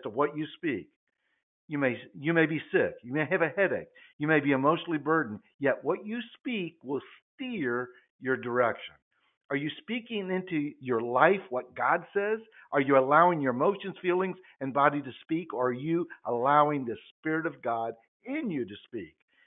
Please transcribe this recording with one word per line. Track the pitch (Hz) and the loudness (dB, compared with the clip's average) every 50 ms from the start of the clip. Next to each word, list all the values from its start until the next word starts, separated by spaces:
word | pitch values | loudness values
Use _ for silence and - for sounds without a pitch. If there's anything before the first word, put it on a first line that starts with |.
| - | -6
to | 127 | -6
what | 104 123 147 151 151 | -2 -2 -2 -2 -2
you | 151 156 147 - - | -6 -8 -10 -10 -8
speak. | - 160 127 92 76 - _ _ _ _ _ _ _ _ _ _ _ _ _ _ _ - | -6 -4 -4 -4 -6 -12 _ _ _ _ _ _ _ _ _ _ _ _ _ _ _ -8
You | 151 143 | -4 0
may, | 139 127 120 107 - - - 170 | 0 0 0 -2 -8 -16 -16 -6
you | 139 156 170 | -2 0 4
may | 165 160 | 4 4
be | 156 165 143 - - | 4 2 -2 -4 0
sick. | - 175 117 87 - - - | 0 2 2 0 -2 -6 -10
You | 120 131 | -6 -4
may | 156 151 147 | -2 0 0
have | 180 180 | 0 0
a | 165 151 | 0 0
headache. | - 190 196 170 123 92 - - _ - - _ _ - | 0 0 0 0 0 -2 -6 -10 _ -20 -20 _ _ -6
You | 147 151 | 0 2
may | 160 151 | 2 4
be | 139 143 139 | 4 4 2
emotionally | 131 135 147 170 165 - 175 165 151 | 4 4 2 2 2 0 -4 -4 -4
burdened. | 135 147 160 160 147 110 107 98 - _ _ - | 0 0 0 0 0 -2 -6 -12 -14 _ _ -2
Yet | 139 135 120 - - | 0 0 0 0 -2
what | 139 180 208 196 | -4 -4 -4 -6
you | 208 220 240 226 233 - _ | -8 -8 -8 -8 -10 -16 _
speak | - 277 240 208 175 160 - _ - | -8 -6 -4 -4 -4 -6 -10 _ -8
will | 127 143 127 - - - - _ _ _ | -6 -6 -6 -8 -10 -18 -20 _ _ _
steer | - 269 254 240 196 143 123 120 123 123 123 - _ _ _ _ _ | -12 -10 -8 -6 -4 -2 -2 -2 -2 -4 -6 -12 _ _ _ _ _
your | 131 131 131 | -4 -2 -2
direction. | 117 113 120 120 123 120 117 - - - - - _ _ _ _ _ _ _ _ _ _ - | -2 -2 0 2 2 2 2 0 -2 -8 -16 -20 _ _ _ _ _ _ _ _ _ _ -6
Are | 139 | -6
you | 139 147 156 - - | -4 -4 -6 -8 -10
speaking | - - 226 247 226 - 233 208 190 180 185 | -10 -8 -8 -8 -8 -6 -6 -6 -4 -2 -2
into | 185 185 185 175 151 143 147 - - | -4 -2 -2 -4 -4 -4 -4 -8 -8
your | 135 127 123 113 | -4 -2 0 0
life | 117 120 120 127 147 170 202 190 - - | 0 0 4 6 6 6 6 2 0 -4
what | 127 127 123 - - | -6 -6 -6 -6 -6
God | - 120 131 160 175 165 - - | -2 0 2 2 0 -2 -4 -4
says? | 202 202 208 220 220 220 - _ - - _ - | -4 -2 -2 -4 -4 -6 -12 _ -20 -12 _ 0
Are | 143 | 0
you | 139 135 139 135 | 4 6 6 6
allowing | 131 131 147 156 170 180 175 156 | 6 6 6 6 8 6 4 2
your | 139 131 120 | 0 0 0
emotions, | 123 147 196 208 190 - 196 185 - - | 2 2 0 0 -2 -6 -10 -10 -4 -2
feelings, | 180 175 180 185 190 180 - - - _ _ | 0 0 0 0 -2 -4 -8 -14 -20 _ _
and | 135 135 117 | -8 -2 2
body | 143 139 147 143 147 | 4 4 4 4 2
to | 135 131 117 - - | -4 -8 -12 -16 -8
speak? | - 160 165 165 160 - | -6 -4 -4 -4 -6 -4
Or | 117 127 127 | -2 -2 -2
are | 123 | -2
you | 123 139 160 165 170 170 - - - - | -2 -2 -2 -2 -2 -2 -4 -10 -10 -6
allowing | - 120 117 123 135 147 147 147 151 147 143 131 | -4 -2 0 2 4 6 6 6 6 2 -2 -4
the | 117 107 - - - _ | -6 -8 -8 -12 -18 _
Spirit | _ - 156 160 156 160 | _ -4 -2 -2 -2 -2
of | 160 139 117 - | -4 -6 -6 -4
God | 120 117 113 113 117 113 - _ _ _ _ _ | -2 -2 -2 -2 -4 -6 -10 _ _ _ _ _
in | 233 269 311 320 220 | -10 -8 -6 -6 -4
you | 160 135 117 | -4 -4 -4
to | 95 101 - - | -6 -8 -14 -16
speak? | _ - 110 87 78 _ _ _ _ _ _ _ | _ -12 -12 -12 -14 _ _ _ _ _ _ _